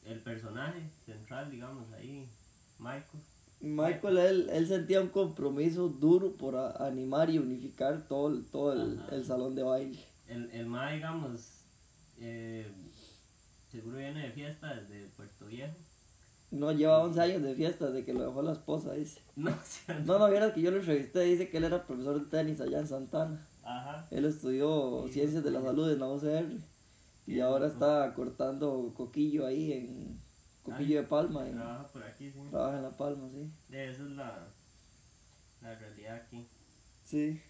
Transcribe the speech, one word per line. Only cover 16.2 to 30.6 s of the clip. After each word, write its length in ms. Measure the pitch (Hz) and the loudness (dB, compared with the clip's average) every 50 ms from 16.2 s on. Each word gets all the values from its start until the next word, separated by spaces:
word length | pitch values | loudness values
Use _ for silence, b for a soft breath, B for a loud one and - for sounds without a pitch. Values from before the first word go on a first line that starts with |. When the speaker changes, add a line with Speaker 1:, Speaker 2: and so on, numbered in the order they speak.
| - - - _ _ - | -20 -20 -20 _ _ -8
Speaker 2:
No, 220 | - 143 143 156 | -4 -2 0 2
lleva 260 | 156 147 151 156 156 156 | 4 6 8 8 8 8
Speaker 1:
Sí. 60 | 165 | 8
Speaker 2:
once 140 | 175 165 170 | 4 4 4
años 220 | 170 175 190 180 | 4 4 4 2
de 120 | 143 135 131 | 0 -2 0
fiesta 320 | 139 156 170 170 - 151 | 0 0 0 0 0 -2
desde 180 | 135 127 131 123 | -2 -2 -2 -2
que 80 | 131 123 | -2 -2
lo 100 | 127 127 | -2 -2
dejó 160 | 131 127 135 | -2 -2 -2
la 80 | 147 165 | -2 -2
esposa, 420 | 156 151 - - 151 160 - 139 139 | -2 -4 -2 -2 -2 -2 -2 -4 -4
dice. 260 | 147 151 - - - - - | -4 -6 -6 -10 -18 -20 -14
Speaker 1:
<laughs> 80 | - | -8
No, 140 | 139 151 - | -4 -2 -2
o 40 | 156 - | -2 -4
sea, 340 | - - - - - - 160 151 | -6 -12 -14 -12 -8 -6 -4 -2
Speaker 2:
No, 180 | 156 165 185 202 | 2 4 6 8
no, 100 | 214 202 | 8 8
vieras 260 | 196 208 214 214 - | 8 6 4 4 2
que 60 | 160 | 2
yo 120 | 165 175 | 2 2
lo 60 | 190 196 | 2 2
entrevisté, 420 | 185 170 151 143 135 - - 180 | 2 2 2 2 2 0 2 4
dice 280 | 175 175 180 170 185 185 | 6 6 4 4 2 -2
que 100 | - 160 | 0 0
él 60 | 165 | 2
era 220 | 165 175 180 - | 2 2 0 -2
profesor 320 | - 131 123 127 139 143 147 | -4 -6 -4 -2 0 0 0
de 80 | 147 - | 0 0
tenis 320 | 156 160 160 156 156 - | 0 0 2 2 0 -2
allá 200 | 127 131 139 147 | -2 -2 -2 -2
en 80 | 151 147 | -2 -2
Santana. 580 | 135 135 135 123 - - 160 160 156 156 - - - - | -4 -6 -6 -4 -2 -2 -2 -2 -4 -8 -10 -18 -20 -16
Speaker 1:
Ajá. 460 | - 117 123 123 127 139 151 156 165 - | -10 -10 -8 -8 -8 -8 -10 -10 -10 -6
Speaker 2:
Él 140 | - - 143 | -2 2 2
estudió 800 | 156 156 156 - 127 131 135 143 151 156 151 139 127 123 127 127 | 2 2 0 -2 -2 0 2 2 4 4 2 2 0 -2 -4 -4
Speaker 1:
Sí, 60 | 127 | -4
Speaker 2:
Ciencias 320 | 127 139 143 147 156 160 143 | 0 0 2 2 2 0 0
de 80 | 143 | 0
la 80 | 135 131 | 0 0
Speaker 1:
sí. 60 | 131 | 0
Speaker 2:
Salud 220 | 131 135 147 160 160 | 2 2 2 4 4
en 80 | 151 139 | 2 2
la 80 | 131 131 | 2 -2
U 100 | 139 143 | -2 0
C 180 | 147 151 151 | 0 2 2
R. 200 | 160 170 156 247 214 160 - - b b b b b b b b - _ - | 2 0 -2 -6 -8 -10 -14 -20 b b b b b b b b -16 _ -2
Y 60 | 117 | 0
Speaker 1:
Qué 80 | 127 | 2
Speaker 2:
ahora 240 | 127 127 135 135 143 151 | 2 4 4 4 2 2
Speaker 1:
loco. 60 | 147 | 2
Speaker 2:
está 380 | 120 139 147 151 147 139 131 - | 4 4 4 6 4 2 2 0
cortando 800 | - 127 123 - - 135 131 135 139 151 147 135 127 123 117 117 | -4 -6 -6 -2 -2 -2 -2 0 0 0 0 0 0 -2 -4 -4
coquillo 500 | - - - - 151 151 151 147 156 135 | -6 -8 -4 0 2 2 2 2 2 0
ahí 260 | 131 131 151 160 151 | 0 0 0 0 -2
en 480 | 139 127 123 120 127 - - - - - - - - - _ - _ _ | -2 -4 -4 -8 -10 -10 -10 -10 -12 -12 -14 -20 -20 -20 _ -20 _ _